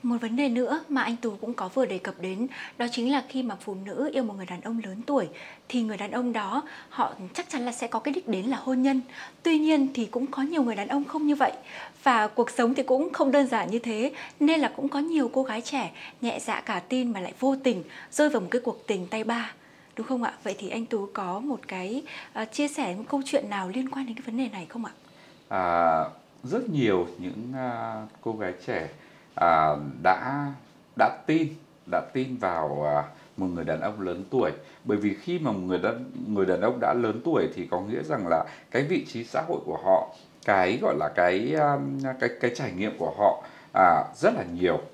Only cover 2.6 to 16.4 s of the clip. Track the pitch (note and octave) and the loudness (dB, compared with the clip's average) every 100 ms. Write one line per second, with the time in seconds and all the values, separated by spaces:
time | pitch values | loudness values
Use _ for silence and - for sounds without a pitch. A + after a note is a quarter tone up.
2.6 | - - A#3+ A#3+ A#3+ C#4 C4 C4 B3+ F#3+ | -14 -6 -4 -2 0 0 0 -4 -4 -6
3.6 | - F#3+ F#3+ F#3+ D4 D4 A3+ G3 F3+ F3+ | -10 -10 -8 -4 -2 0 -2 -6 -10 -10
4.6 | G#3 A#3 G3+ F#3+ A#3 C#4+ E3+ - - - | -6 -6 -6 -10 0 0 0 -8 -18 -20
5.6 | _ B3 A3 G3+ G3+ B3+ B3 A3+ G3 A#3+ | _ -2 -2 -4 -4 -2 -2 -2 -2 -4
6.6 | C#4+ - - - A#3+ - F#3 - F4 C#4+ | -4 -14 -14 -2 -2 -2 -10 -8 -6 -4
7.6 | A#3+ A#3+ B3 A3+ D4 D4 F#4 F#3+ G#3 C4 | -4 -4 -4 -2 -2 -4 -2 -2 -2 -2
8.6 | C4 B3+ C4 C4+ B3 - - - E4 D#4 | 0 4 4 4 0 -14 -18 -4 2 4
9.6 | D#4 D#4 C4+ - G#3+ A#3+ C4+ C4+ C#4 E4 | 6 6 4 0 -2 -2 -2 0 0 2
10.6 | A#3+ G3+ G#3 C#4+ C#4+ D#4 D4+ D4 C4 - | 2 0 0 0 0 0 2 4 4 2
11.6 | - - - - C4 A#3 G#3+ G#3+ A#3 - | -14 -14 -14 -2 2 4 2 2 0 4
12.6 | A#3 C4+ C4 C4 E4+ - C#4+ C#4+ C4 A#3 | 2 2 2 2 2 2 4 6 4 2
13.6 | F3 A3+ A#3 G#3+ C4 - - - D4 D#4+ | 0 -2 -2 0 -2 -4 -14 2 4 6
14.6 | B3 - C#4 C#4+ D#4 D#4+ A#3+ C4 C4 A3 | 2 0 -2 -2 0 2 2 2 0 -2
15.6 | A#3 C#4 F#3 - - - A#3 - | -4 -4 -4 -8 -18 -4 -4 -2